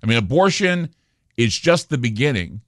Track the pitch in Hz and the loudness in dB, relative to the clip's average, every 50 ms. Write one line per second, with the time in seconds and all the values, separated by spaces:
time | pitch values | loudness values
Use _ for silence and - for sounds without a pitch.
0 | - 107 117 117 107 87 131 170 190 196 - - 208 180 180 180 165 160 _ _ | 0 0 0 0 0 0 2 4 4 2 2 2 0 0 0 0 -4 -6 _ _
1 | _ _ _ _ _ _ _ - 120 110 - - - 160 170 165 - _ 156 135 | _ _ _ _ _ _ _ 0 0 0 0 0 2 2 2 2 0 _ -4 -2
2 | 120 120 110 104 131 147 135 98 87 - - 107 _ | -2 -4 -2 0 -2 0 0 -2 -4 -6 -10 -16 _